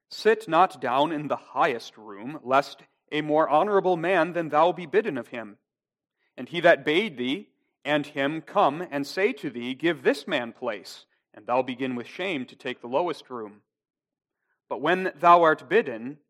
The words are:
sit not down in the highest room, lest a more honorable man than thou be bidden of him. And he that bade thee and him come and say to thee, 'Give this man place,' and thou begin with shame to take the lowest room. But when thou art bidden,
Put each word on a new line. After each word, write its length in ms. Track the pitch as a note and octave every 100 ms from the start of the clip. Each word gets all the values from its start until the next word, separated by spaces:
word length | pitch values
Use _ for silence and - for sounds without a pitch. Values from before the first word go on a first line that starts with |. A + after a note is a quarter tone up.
| -
sit 400 | - G#3+ A3 F#3+
not 320 | E3 F#3 C3
down 320 | B2 B2+ D3+
in 160 | D3+ C#3+
the 80 | B2
highest 600 | - B2+ D#3+ A#2 - -
room, 440 | G#2+ G2 A#2 D#3
lest 400 | A#2+ C3+ C#3+ - _ _ -
a 80 | D3+
more 280 | D3+ D3+ D#3+
honorable 480 | D3+ G3+ G3+ F3+ F3
man 360 | E3+ F#3+ D#3+
than 160 | E3+ D#3+
thou 240 | D3 E3+
be 120 | F3
bidden 320 | E3 G3+ A3 C3+
of 120 | A2+
him. 280 | B2 G#2+ G#2 _ _ _ _ _ _ _ -
And 120 | B2+
he 100 | E3+
that 220 | E3+ C#3+
bade 320 | C3+ D#3+ A3 C3+
thee 360 | B2 E3 G#3 _ _ _
and 200 | C#3 D3
him 380 | C#3+ D3 C#3 D#3+
come 400 | D#3 G3+ E3+ D3 F3+
and 160 | C#3+ C#3
say 260 | - G#3
to 160 | - D3+
thee, 240 | A#2+ A#2+
'Give 280 | C3 D#3+ D#3
this 240 | D3 C#4 -
man 260 | D3 A#2+
place,' 540 | - B2 G#2 - - _ _ _
and 140 | - G#2
thou 160 | B2
begin 320 | B2+ B2 C3
with 140 | B2 A2+
shame 360 | - F#3 D3+ B2
to 100 | -
take 240 | C3 B2
the 80 | A#2
lowest 420 | C3+ F3 D3+ -
room. 320 | B2+ G#2+ G#2 _ _ _ _ _ _ _ _ _ _ -
But 120 | A#2+
when 320 | D3 F3+ F#3+
thou 280 | D3 E3+ F3
art 260 | D#3+ D#3 B2+
bidden, 500 | G3+ C#3+ A2+ A#2+ D3+